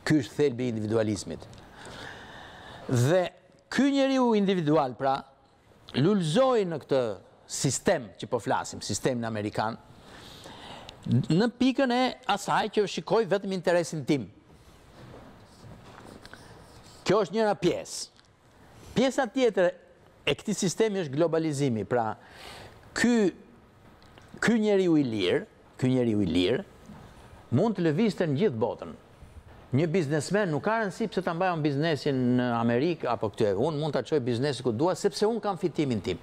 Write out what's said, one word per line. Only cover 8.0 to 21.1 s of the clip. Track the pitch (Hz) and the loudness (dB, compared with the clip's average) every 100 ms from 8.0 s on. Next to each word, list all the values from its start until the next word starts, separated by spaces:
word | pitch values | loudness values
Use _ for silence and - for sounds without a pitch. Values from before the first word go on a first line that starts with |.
| 107 | -2
që | - 110 | -12 -6
po | 120 | -4
flasim, | - 107 85 98 | -2 -2 -4 -10
sistemin | - 104 151 120 113 | -6 -2 -2 -2 -4
amerikan, | 107 104 - 110 113 - - - - - - - - - - - - - | -4 -4 -2 -4 -4 -16 -20 -20 -20 -20 -20 -20 -18 -18 -18 -18 -14 0
në | 120 - 160 233 - | 0 2 2 2 0
pikën | 254 247 269 240 | 0 2 0 2
e | 254 - - | 0 -4 -4
asaj | 202 - 156 214 | -4 0 -2 0
që | - 196 | 0 0
shikoj | - - 208 202 | -4 0 0 2
vetëm | 202 196 190 | -2 -2 -2
interesin | 180 175 165 160 127 | 2 2 0 -6 0
tim. | 147 95 - - - - - - - - - - - - - - - - - - - - - - - - - - - | -2 -2 -14 -20 -20 -20 -20 -20 -20 -20 -20 -20 -20 -20 -20 -20 -20 -20 -20 -20 -20 -20 -20 -20 -20 -20 -20 -20 -8
Kjo | - 196 185 | 2 2 2
është | |
njëra | 214 214 196 | 2 0 2
pjesë. | 170 104 76 - - - _ _ _ - - - - | 0 0 -6 -12 -14 -18 _ _ _ -20 -20 -20 -4
Pjesa | - 262 254 254 | 2 2 2 -2
tjetër | 262 247 196 180 - - - - _ - | 2 2 4 2 0 -20 -20 -20 _ -4
e | 143 | -4
këtij | - 196 | -2 -2
sistemi | 190 - 220 196 | -2 2 0 0
është | 151 | -4